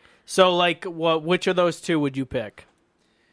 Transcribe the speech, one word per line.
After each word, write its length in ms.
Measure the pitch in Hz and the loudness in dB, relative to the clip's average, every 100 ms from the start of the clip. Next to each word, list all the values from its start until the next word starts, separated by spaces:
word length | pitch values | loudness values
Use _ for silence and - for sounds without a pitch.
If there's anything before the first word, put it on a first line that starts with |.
| _ _ | _ _
So, 300 | - - 185 175 | -4 2 4 4
like, 280 | 175 170 | 0 0
what? 400 | 190 165 165 160 | -6 -2 0 0
Which 220 | 156 180 - | 0 0 0
of 80 | 180 | 2
those 240 | 175 160 | 2 0
two 180 | - 160 | -2 0
would 180 | 143 135 | 0 -4
you 80 | |
pick? 420 | 135 127 104 - - _ _ _ _ _ _ | -6 -6 -8 -12 -20 _ _ _ _ _ _